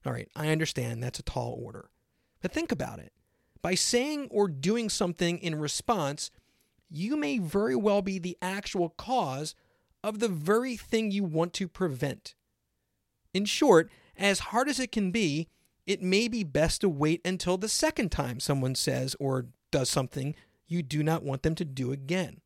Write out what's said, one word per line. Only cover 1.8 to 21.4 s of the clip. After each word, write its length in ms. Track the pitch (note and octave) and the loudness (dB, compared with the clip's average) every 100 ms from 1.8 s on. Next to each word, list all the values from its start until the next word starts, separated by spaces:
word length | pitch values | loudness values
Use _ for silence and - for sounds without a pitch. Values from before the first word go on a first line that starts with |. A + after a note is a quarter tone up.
| - _ _ _ _ _ | -18 _ _ _ _ _
But 100 | F3+ | -4
think 200 | - E4+ | -4 -2
about 280 | C#3+ - F2+ | -4 -4 -8
it. 120 | - _ _ _ _ - | -16 _ _ _ _ -10
By 140 | E3+ F#3 | -2 0
saying 520 | - A#3+ C#4 D4+ C4+ | 2 2 2 -4 -2
or 160 | G#3 G3+ | 2 2
doing 420 | C#3 D#3 A#3 A3 | 2 0 0 0
something 500 | - F3+ E3 E3+ F3 | 0 -2 0 0 0
in 160 | E3+ D#3 | -4 -4
response, 760 | D3+ - - G#3+ C#3+ D3+ - _ _ _ _ _ _ | -4 -4 0 2 0 -2 -10 _ _ _ _ _ _
you 260 | D3+ G#3 D4+ | -8 -4 -2
may 220 | D4 C4 | 0 -2
very 360 | E3 G3 A3 B3+ | 0 0 2 2
well 260 | G#3 G3+ | 4 2
be 180 | G3 F#3+ | 2 -4
the 180 | F3+ F3 | -6 -6
actual 480 | F3+ G3 - G3 E3+ | -4 -4 -4 0 -2
cause 680 | - - B3+ E3 C3 D#3 - _ _ _ _ | -2 -2 0 0 -2 -6 -10 _ _ _ _
of 160 | G#3 G#3+ | -6 0
the 80 | A3+ | 0
very 480 | E3 D#3 G#3+ C4 A3+ | 0 2 2 2 -6
thing 340 | - A3+ A3 | -2 0 2
you 140 | G3 | 0
want 300 | F#3+ D#3 F3 | 0 0 0
to 140 | - F#3 | -2 -6
prevent. 680 | - F3+ C3 C#3+ - - - _ _ _ _ _ _ _ _ _ | -2 -2 0 -4 -4 -12 -20 _ _ _ _ _ _ _ _ _
In 120 | F#3+ G3+ | -2 0
short, 440 | - D4 E3+ E3 - _ - | 4 8 8 8 -8 _ 0
as 240 | G3+ F#3+ | 2 2
hard 280 | - A3+ C#4 | 0 0 2
as 100 | C4 | 0
it 120 | B3+ | -2
can 180 | A3+ F#3+ | 0 0
be, 380 | G#3+ F3+ C#3+ E3+ _ _ _ - | 2 2 0 -4 _ _ _ -4
it 160 | G3+ | -2
may 240 | F3+ F#3+ A#3 | 4 4 2
be 160 | A3+ | 0
best 380 | F3 C#3 D#3+ - | 0 2 2 4
to 80 | G3+ | 0
wait 360 | C#3+ D3+ E3+ F3+ | 2 2 2 0
until 320 | F#3 F3+ F#3 | -2 0 0
the 120 | G#3+ | 0
second 420 | - D#4 - G3+ | 2 2 2 0
time 280 | - C3+ B2 | 0 -2 -4
someone 360 | - C#3 C3 C3 | 0 0 0 0
says 400 | - C3 C3 - | 0 0 -2 -2
or 280 | C#3 C3 A#2+ _ _ | -2 -2 -4 _ _
does 180 | C#3+ B2+ | 0 2
something 460 | D3 C3 C#3+ C#3 D#3 _ _ _ | 0 -2 -4 -6 -8 _ _ _
you 160 | F3 | -4
do 180 | C3+ D3 | -2 0
not 220 | D3+ E3 | 2 0
want 200 | C#3+ C3+ | -2 0